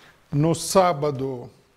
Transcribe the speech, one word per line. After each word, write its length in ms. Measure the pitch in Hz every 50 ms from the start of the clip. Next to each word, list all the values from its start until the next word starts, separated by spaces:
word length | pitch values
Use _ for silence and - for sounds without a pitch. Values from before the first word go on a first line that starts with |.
| - - - _ _ _
No 240 | - 143 151 165 165
sábado, 960 | 165 - - - 190 180 180 165 143 147 151 139 123 135 135 131 120 120 110 - _ _ _ _